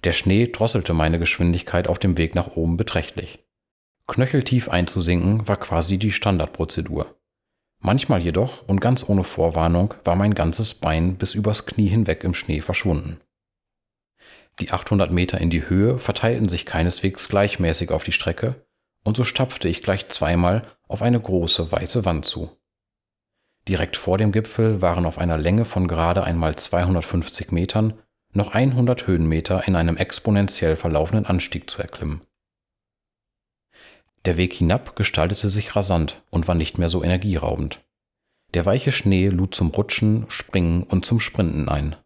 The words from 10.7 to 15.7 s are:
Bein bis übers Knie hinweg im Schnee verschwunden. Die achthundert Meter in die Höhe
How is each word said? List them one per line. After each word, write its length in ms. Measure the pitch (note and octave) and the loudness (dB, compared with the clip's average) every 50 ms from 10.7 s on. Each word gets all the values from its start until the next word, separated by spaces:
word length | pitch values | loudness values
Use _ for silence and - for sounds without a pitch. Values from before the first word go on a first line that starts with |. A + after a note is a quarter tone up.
| - | -4
Bein 420 | - - E2 D#2 D#2+ E2+ F2+ F#2 | -4 -2 -2 0 2 2 0 0
bis 180 | F#2+ - F#2+ - | -2 -4 -4 -4
übers 320 | G#2+ G#2 G#2+ G#2 - - | -2 0 0 0 -2 -4
Knie 220 | - - - G#2 F#2+ | -4 -2 0 2 2
hinweg 360 | F#2+ A2+ G#2+ F#2 D#2+ - - | 4 2 2 0 -2 -2 -2
im 100 | F#2 F2 | -4 -4
Schnee 260 | - - - F#2 D2+ | -4 -4 -4 -4 -4
verschwunden. 600 | D2+ - - - - G2 E2 C#2+ - D2+ E2 - _ _ _ _ _ _ _ _ _ _ _ _ _ _ _ _ _ _ _ _ _ - - - _ _ _ - | -2 -4 -4 -2 0 0 0 0 -2 -6 -12 -12 _ _ _ _ _ _ _ _ _ _ _ _ _ _ _ _ _ _ _ _ _ -20 -20 -20 _ _ _ -8
Die 120 | - - | -6 -4
achthundert 380 | - F2 - - G#2+ F#2+ F#2+ D#2 | -4 -6 -2 0 2 2 2 2
Meter 300 | F2 F2 F2+ F2+ - E2+ | 2 2 2 0 0 0
in 100 | E2+ E2+ | 0 0
die 180 | E2 E2 D2+ | 0 0 0
Höhe 300 | - | 2